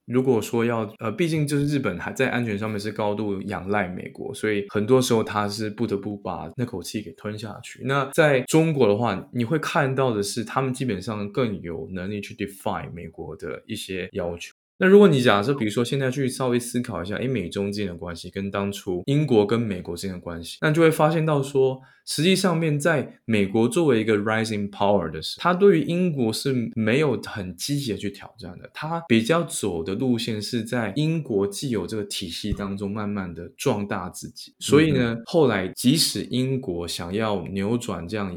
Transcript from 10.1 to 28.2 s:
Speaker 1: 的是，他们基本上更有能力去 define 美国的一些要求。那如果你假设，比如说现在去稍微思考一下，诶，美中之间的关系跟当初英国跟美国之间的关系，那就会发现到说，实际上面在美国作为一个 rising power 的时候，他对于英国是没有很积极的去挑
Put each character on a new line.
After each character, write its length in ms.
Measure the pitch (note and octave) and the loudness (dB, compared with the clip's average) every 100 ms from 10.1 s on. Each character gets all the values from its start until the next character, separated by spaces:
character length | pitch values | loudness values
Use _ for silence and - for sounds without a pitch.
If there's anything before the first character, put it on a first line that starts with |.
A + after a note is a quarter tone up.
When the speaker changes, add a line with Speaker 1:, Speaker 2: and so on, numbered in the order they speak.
Speaker 1:
的 120 | G#2+ | 0
是， 200 | G2+ - | -2 -4
他 200 | A2 - | -4 -2
们 100 | C3+ | -2
基 100 | B2 | -2
本 160 | C3 F#2+ | -2 -4
上 320 | F#2 G#2+ G2+ | -4 -6 -4
更 300 | G2+ A#2+ F#2+ | -2 -2 -2
有 260 | E2+ E2 D#2+ | -8 -8 -8
能 180 | F#2 F2+ | -8 -6
力 100 | G#2 | -8
去 140 | G2+ | -8
define 580 | G#2 G2 - - F2+ - | -8 -8 -6 -6 -6 -8
美 160 | E2+ E2+ | -12 -14
国 280 | D#2+ D#2 D#2 | -14 -14 -10
的 260 | E2 - - | -10 -10 -10
一 80 | G#2+ | -10
些 340 | - F#2 F2+ | -8 -8 -8
要 220 | G2 F2 E2+ | -6 -6 -8
求。 160 | - _ _ - | -12 _ _ 2
那 80 | F#3 | 8
如 100 | G3+ | 10
果 100 | G3+ | 10
你 140 | C#3+ | 8
假 220 | B2 G2+ | 6 4
设， 100 | G#2+ | 4
比 100 | C#3 | 0
如 60 | G#2+ | 0
说 160 | A2+ A#2+ | 0 -2
现 140 | C#3 | 0
在 100 | C3 | -2
去 180 | C#3 C3 | 0 -2
稍 200 | - C3 | -2 0
微 100 | A#2+ | 0
思 240 | A#2+ B2 | 0 -4
考 220 | B2 F2+ | -4 -6
一 20 | F2+ | -6
下， 100 | G2+ | -4
诶， 100 | B2 | -2
美 200 | B2+ E2+ | -2 -4
中 240 | G2 G2 | -4 -4
之 60 | G#2 | -2
间 80 | G2+ | -6
的 80 | |
关 220 | E2+ F2 E2+ | -6 -10 -10
系 160 | F#2 | -10
跟 180 | G2 G2 | -8 -4
当 220 | G2 G2+ | -2 -2
初 320 | G2 - F2+ F2+ | -4 -4 -4 0
英 220 | C#3+ D3+ | 0 4
国 180 | A2+ G#2 | 4 4
跟 140 | A#2 | 2
美 200 | A2+ F2+ | 0 -4
国 160 | F2 E2+ | -6 -8
之 120 | G2 | -8
间 60 | |
的 60 | F2+ | -8
关 240 | F2 E2 | -10 -10
系， 140 | E2+ - | -10 -4
那 100 | D#3 | 0
就 100 | D3+ | 4
会 80 | E3 | 4
发 200 | D#3 D#3 | 6 2
现 140 | E3 D#3 | 2 2
到 160 | C#3+ | 0
说， 400 | C3+ C3+ C3 C3 - _ - | 0 2 2 0 -10 _ -8
实 160 | - | 0
际 140 | E3 F#3+ | 2 4
上 200 | F#3+ D#3+ | 4 2
面 240 | E3 D3 | 2 2
在 400 | D3+ D3+ A#2 - - | 2 2 0 -8 0
美 220 | A2 G2 | 2 2
国 200 | A2 A#2 | 4 2
作 200 | A#2 D#3+ | 4 4
为 120 | A#2 | 4
一 40 | |
个 120 | A2 G#2+ | 4 2
rising 540 | G#2 A2 A2 G#2 G2+ | 2 0 0 -2 -4
power 400 | - G2+ G#2 D#2+ | 0 4 4 2
的 100 | D#2 | -6
时 200 | - - | -8 -2
候， 20 | |
他 100 | E3+ | 0
对 280 | F3+ G3+ E3 | 6 6 6
于 20 | |
英 300 | - E3+ F#3 | 2 0 0
国 200 | D3 A2 | 2 0
是 400 | A2 C#3 C3 A2+ A2+ | 0 -2 -2 -2 0
没 240 | G#2+ B2 | 2 2
有 200 | D3+ A2 | 2 0
很 320 | - - F#2 E2+ | -4 -8 -8 -8
积 240 | - C#3+ | -4 -4
极 120 | C3 | -2
的 40 | G2 | -4
去 140 | G2+ | -6
挑 200 | - | -10